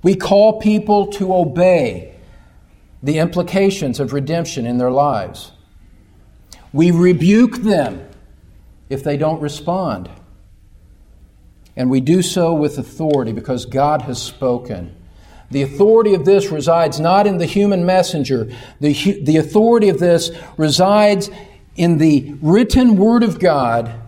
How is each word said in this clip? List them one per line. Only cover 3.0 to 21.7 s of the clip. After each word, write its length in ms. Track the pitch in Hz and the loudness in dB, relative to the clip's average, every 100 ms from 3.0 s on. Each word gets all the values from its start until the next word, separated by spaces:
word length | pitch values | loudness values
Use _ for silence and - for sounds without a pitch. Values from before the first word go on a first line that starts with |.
the 160 | 135 156 | -4 -2
implications 800 | 170 175 175 190 196 196 143 120 | 0 -2 -2 0 0 0 -6 -4
of 140 | 135 | -4
redemption 520 | 139 135 170 160 139 117 | -4 -4 -6 -6 -8 -4
in 120 | 123 | -2
their 140 | 127 | 0
lives. 600 | 131 143 113 92 85 - _ _ - - - _ _ _ _ _ - - | 0 0 -2 -8 -14 -20 _ _ -20 -20 -20 _ _ _ _ _ -20 -8
We 180 | 139 175 | 0 2
rebuke 680 | 170 180 165 170 214 240 - | 4 4 4 4 4 4 2
them 420 | 214 180 123 90 - - - - - - - - - | 0 0 -2 -8 -18 -20 -20 -20 -20 -20 -20 -20 -10
if 140 | 135 | -8
they 140 | 147 143 | -4 -2
don't 240 | 156 160 | -2 -4
respond. 680 | 147 147 - 185 165 101 90 - - - - - - - _ - - - - _ - _ - - | -8 -8 -6 -4 -4 -8 -12 -20 -20 -20 -20 -20 -20 -20 _ -20 -20 -20 -20 _ -20 _ -20 -6
And 140 | 127 | -2
we 100 | 131 | 0
do 220 | 127 180 | 2 0
so 320 | 175 185 165 | 0 -2 -2
with 240 | 160 147 143 | 0 -4 -6
authority 560 | 123 - 160 143 113 | -12 -8 -2 -2 -2
because 320 | 110 - 123 - | -8 -6 -8 -6
God 380 | 127 147 151 | -2 0 -2
has 180 | 120 120 | -6 -10
spoken. 760 | - - 131 120 - 95 85 - - - - - - | -12 -6 -4 -4 -6 -14 -14 -18 -20 -20 -20 -20 -8
The 140 | 135 | -6
authority 500 | 139 143 208 226 208 | -6 0 4 4 4
of 100 | 185 | 0
this 260 | 151 196 - | 2 2 0
resides 480 | 156 143 165 160 156 | -4 0 2 0 -2
not 300 | 165 190 202 | 0 2 2
in 100 | 180 | -2
the 80 | 160 | -2
human 400 | 202 202 190 175 | 0 0 0 2
messenger. 640 | 185 180 160 135 127 110 - - - | 0 0 -4 -2 -4 -4 -12 -20 -4
The 140 | 147 | -2
hu-, 280 | 139 196 - | 0 -2 -2
the 140 | 139 160 | 0 0
authority 540 | 156 214 226 233 208 | 2 2 4 4 2
of 100 | 180 | 2
this 320 | 175 165 - - - - | 2 2 0 -10 -16 -4
resides 760 | 156 139 185 208 208 196 - - - - - | -2 2 2 4 4 2 -4 -12 -20 -20 -20